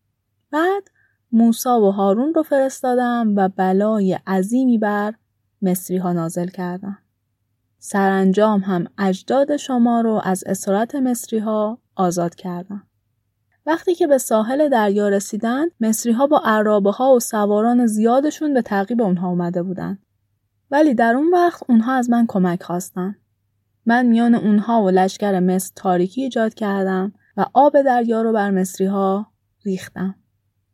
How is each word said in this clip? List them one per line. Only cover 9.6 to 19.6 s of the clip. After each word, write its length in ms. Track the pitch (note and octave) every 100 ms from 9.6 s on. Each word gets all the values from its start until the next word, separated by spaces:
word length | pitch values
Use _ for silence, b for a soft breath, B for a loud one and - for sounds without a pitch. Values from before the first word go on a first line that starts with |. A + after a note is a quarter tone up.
| - B3+ A#3+ A#3
رو 200 | A3+ G#3+
از 200 | F#3+ F#3 -
اسارت 480 | G3 - G3 A#3 D4
مصری‌ها 840 | B3+ A#3+ - A3 G#3+ G#3+ G#3+ A#3+ _ -
آزاد 400 | F#3 F3 E3+ -
کردم. 480 | F#3 F3 F#3 G3+ - _ _ _ _ _ _ _ -
وقتی 300 | E4 - F4
که 120 | E4
به 100 | C4+
ساحل 520 | - A3 G#3+ C4+ D4+
دریا 400 | B3 G#3+ G3+ G#3
رسیدن، 560 | G3 - G#3 A3+ B3+ E4+ -
مصری‌ها 460 | A3 A3 A#3+ A3+ C#4+
با 140 | D4+ A3+
عرابه‌ها 680 | G#3+ G#3+ G#3+ G3 G3+ C4
و 60 | B3+
سواران 680 | - A3 G#3 G#3 A3+ A#3+ A#3+
زیادشون 680 | G#3 A3+ B3+ D4+ - D#4
به 80 | C4+
تعقیب 400 | A#3 G3+ G3 A#3+
اونها 280 | G#3+ F3+ F3+
اومده 340 | F3 F3 F3